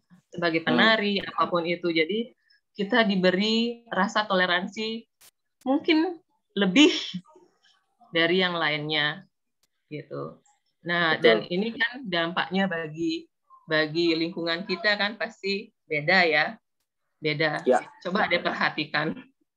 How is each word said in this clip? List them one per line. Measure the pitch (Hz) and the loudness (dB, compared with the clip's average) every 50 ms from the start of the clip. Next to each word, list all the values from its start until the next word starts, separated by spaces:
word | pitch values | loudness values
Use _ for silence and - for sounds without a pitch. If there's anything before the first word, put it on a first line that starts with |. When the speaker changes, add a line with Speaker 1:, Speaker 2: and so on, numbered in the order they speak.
| _ _ - _ _ _ | _ _ -20 _ _ _
Speaker 1:
sebagai | - 175 170 170 160 165 | -8 -4 -2 0 0 0
Speaker 2:
Hmm. | 165 - | 0 2
Speaker 1:
penari, | - - 202 220 220 214 202 202 202 190 | 2 4 4 4 4 2 2 0 -2 -2
apapun | - 165 - - 160 160 180 175 165 | -4 -6 -2 -2 -2 0 0 -2 -2
itu. | 175 175 170 175 175 | -2 -4 -2 -2 0
Jadi | 165 165 160 160 196 226 233 - - _ _ _ _ _ _ _ | 2 2 2 2 0 -2 -4 -6 -10 _ _ _ _ _ _ _
kita | _ - 196 196 254 240 226 | _ -8 -4 0 2 2 2
diberi | 196 202 185 180 185 180 185 208 214 220 226 233 233 233 - - - | 4 2 4 4 4 4 2 2 2 2 2 0 0 -4 -8 -12 -6
rasa | - 185 190 - - 214 214 | -2 0 0 0 0 -2 -2
toleransi | 214 196 185 180 180 175 180 190 190 - 220 220 220 226 226 - _ _ _ - - _ _ _ _ _ _ _ | 0 0 0 2 2 0 0 -2 -4 -6 -8 -6 -6 -6 -8 -10 _ _ _ -20 -20 _ _ _ _ _ _ _
mungkin | 254 269 320 - - 320 311 330 370 349 - - _ _ _ _ _ _ | -2 -2 0 2 2 2 4 2 0 -2 -8 -14 _ _ _ _ _ _
lebih | 196 202 185 180 277 302 - - - - - - 180 - _ - - - _ _ _ _ _ _ _ _ _ _ _ _ _ | 0 0 2 6 6 6 6 6 2 -4 -8 -10 -12 -14 _ -20 -20 -20 _ _ _ _ _ _ _ _ _ _ _ _ _
dari | 170 165 165 170 175 185 | 0 2 4 4 4 4
yang | 185 180 175 | 2 2 0
lainnya | 170 160 147 151 151 151 151 156 151 147 151 160 190 - - _ _ _ _ _ _ _ _ _ _ _ _ | -2 -2 -2 -2 -2 -4 -2 -2 0 0 -2 -2 -6 -12 -20 _ _ _ _ _ _ _ _ _ _ _ _
gitu. | 151 147 - - 139 139 143 156 - - _ _ _ _ _ _ _ _ _ | -14 -14 -12 -12 -12 -12 -10 -12 -14 -16 _ _ _ _ _ _ _ _ _
Nah, | 175 175 175 175 160 156 | -4 -2 0 2 0 0
Speaker 2:
Betul. | - - | 4 4
Speaker 1:
dan | - - 170 151 | 4 4 4 2
ini | - 175 185 214 233 226 | -2 -4 -2 -2 -4 -4
kan | - 226 233 247 277 269 | -4 -4 -4 -4 -8 -10
dampaknya | 190 175 170 165 170 180 180 - - 180 190 196 | -4 -4 -2 -2 -2 -2 -4 -4 -2 -2 -2 -2
bagi, | 185 165 165 165 156 151 160 165 160 160 170 - - _ _ _ _ - - _ | 0 -2 -4 -6 -8 -8 -6 -4 -4 -4 -6 -8 -12 _ _ _ _ -20 -20 _
bagi | - 160 156 156 156 151 170 170 170 160 | -2 0 0 0 0 0 0 2 2 2
lingkungan | 160 165 170 185 175 165 170 165 175 190 | 0 -2 -4 -4 -6 -4 -4 -4 -4 -4
kita | - 185 175 - 214 208 | -4 -6 -2 0 0 0
kan | 202 196 202 226 | 0 0 -4 -4
pasti | - - 226 - - - 196 196 202 233 - _ _ _ | -6 -8 -8 -8 -8 -6 -4 -4 -4 -6 -10 _ _ _
beda | _ 151 147 147 160 185 190 175 | _ -6 -4 0 2 4 4 4
ya. | 160 151 151 156 170 226 - _ _ _ _ _ _ _ _ _ _ _ _ | 4 4 2 0 0 -4 -10 _ _ _ _ _ _ _ _ _ _ _ _
Beda. | 151 151 151 147 165 156 156 - 180 | -4 -4 -2 0 0 0 0 0 2
Speaker 2:
Ya. | 131 123 113 - - - - | 2 2 2 2 -2 -12 -14
Speaker 1:
Coba | - 170 180 214 196 | -10 -4 -2 -2 0
deh | 175 175 170 | 0 0 0
perhatikan. | - 170 - - 175 143 - - 151 147 - 151 151 160 - - - - _ _ _ _ _ | 0 -2 -2 0 -2 -2 -2 -4 -6 -4 -4 -2 -2 -2 -4 -8 -12 -20 _ _ _ _ _